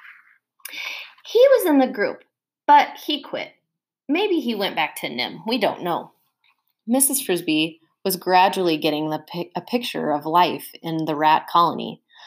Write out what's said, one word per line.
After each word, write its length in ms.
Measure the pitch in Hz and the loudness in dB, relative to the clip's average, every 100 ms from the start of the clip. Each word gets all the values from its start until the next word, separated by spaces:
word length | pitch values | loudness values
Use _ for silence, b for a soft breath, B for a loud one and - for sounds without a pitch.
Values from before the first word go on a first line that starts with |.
| B B B B _ _ B B B B B B - | B B B B _ _ B B B B B B 0
"He 140 | 440 | 4
was 260 | 539 508 370 | 6 6 4
in 140 | 285 | 4
the 80 | 262 | 2
group, 360 | 320 - - _ _ _ _ - | 0 -4 -6 _ _ _ _ 4
but 320 | 294 - - - | 6 4 -2 -8
he 160 | 294 | -8
quit. 320 | - - 87 - _ _ _ _ - | -8 -12 -12 -16 _ _ _ _ -4
Maybe 320 | 311 415 330 | -2 0 0
he 160 | 240 214 | -2 -2
went 200 | 196 - | -2 -2
back 200 | 151 - | -4 -6
to 120 | 156 | -8
nim. 340 | 120 120 165 208 | -6 -6 -8 -4
We 140 | 240 | 0
don't 240 | 196 - | 0 -2
know." 300 | 175 151 - _ _ _ _ _ _ _ - | -4 -4 -6 _ _ _ _ _ _ _ -2
Missus 340 | 254 277 277 | 0 0 -2
Frisbee 600 | - 175 170 156 160 160 _ _ | -2 -2 0 -2 -2 -6 _ _
was 120 | 190 180 | -6 -6
gradually 600 | 180 185 196 196 180 156 | 2 4 4 2 0 0
getting 320 | 156 151 156 | 0 -2 -2
the 100 | 151 | -6
pic-, 320 | - 170 175 - | -8 -12 -10 -10
a 60 | |
picture 480 | 170 247 240 - 156 | -4 -4 -4 -4 -2
of 140 | 147 151 | -4 0
life 460 | 170 170 139 - - | 2 2 0 -10 -14
in 240 | 165 160 156 | -8 -4 -4
the 100 | 147 | 0
rat 300 | 151 156 - | 2 2 2
colony, 540 | 170 170 131 113 - _ B | 2 2 0 -8 -12 _ B